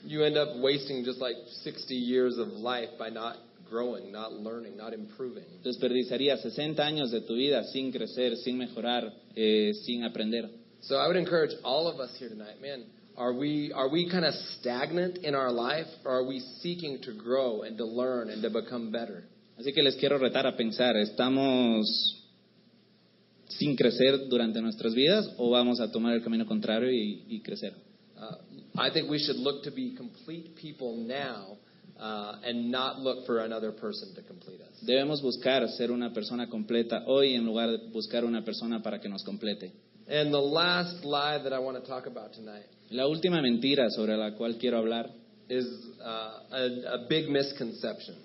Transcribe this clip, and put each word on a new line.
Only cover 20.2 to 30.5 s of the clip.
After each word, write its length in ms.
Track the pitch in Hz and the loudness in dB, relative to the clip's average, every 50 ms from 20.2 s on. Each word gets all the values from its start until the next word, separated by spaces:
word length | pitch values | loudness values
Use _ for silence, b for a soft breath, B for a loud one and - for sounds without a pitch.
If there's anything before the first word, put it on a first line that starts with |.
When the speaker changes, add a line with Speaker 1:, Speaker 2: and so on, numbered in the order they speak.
| 131 117 - 131 139 | 4 4 4 4 2
Speaker 2:
a 100 | 131 117 | 2 2
pensar, 400 | - 123 113 107 - 123 123 113 | 2 0 0 2 4 4 4 6
¿estamos 880 | 107 104 104 - - 127 127 131 135 135 135 131 127 123 117 113 110 107 104 - - - - - - - _ _ _ _ _ _ _ _ _ _ _ _ _ _ _ _ _ _ _ _ _ _ _ - - | 4 2 2 2 2 2 4 4 4 4 4 6 6 6 6 6 4 4 2 2 2 2 0 0 -2 -8 _ _ _ _ _ _ _ _ _ _ _ _ _ _ _ _ _ _ _ _ _ _ _ -20 -10
sin 280 | - - 143 147 139 | -6 -2 0 2 4
crecer 520 | 117 135 120 113 - 127 135 139 135 135 131 | 6 6 6 6 6 6 6 6 4 2 2
durante 320 | 123 120 117 113 110 117 | 2 2 4 2 2 0
nuestras 340 | 113 113 107 - - 113 113 | 0 -2 -2 0 0 0 2
vidas 360 | 123 135 156 196 214 196 - - - | 4 6 6 6 6 4 0 -2 0
o 120 | 123 120 | 2 4
vamos 300 | 120 123 123 123 123 120 | 6 6 6 4 4 2
a 100 | 117 107 - | 0 0 0
tomar 220 | 113 113 120 117 | 0 2 2 2
el 80 | 117 117 | 2 2
camino 220 | 120 113 113 113 | 0 0 0 0
contrario 440 | 107 113 107 107 110 107 113 120 131 | 0 0 0 0 2 2 2 2 2
y, 340 | 127 120 107 104 101 - - - | 2 2 0 0 -4 -6 -10 -10
y 120 | 117 107 | -10 -10
crecer? 320 | - - 95 104 - 101 92 - - - - _ _ - - | -8 -8 -8 -8 -8 -8 -10 -12 -18 -20 -20 _ _ -20 -20
Speaker 1:
Uh, 200 | - 107 110 - - - - - - - - - - | -16 -14 -14 -14 -14 -16 -20 -20 -20 -16 -8 -4 -2
I 100 | 123 135 | 0 0
think 180 | 135 165 156 135 | 2 0 0 0
we 80 | 151 147 | 0 0
should 180 | 147 - 131 120 | 0 0 0 0
look 240 | 123 143 139 - - | 0 0 -2 -2 -6
to 60 | 147 | -8
be 240 | 135 127 131 123 - | -6 -6 -6 -6 -6
complete 580 | - 131 117 - - - 156 160 170 160 - | -10 -12 -14 -16 -16 -14 -14 -12 -12 -12 -14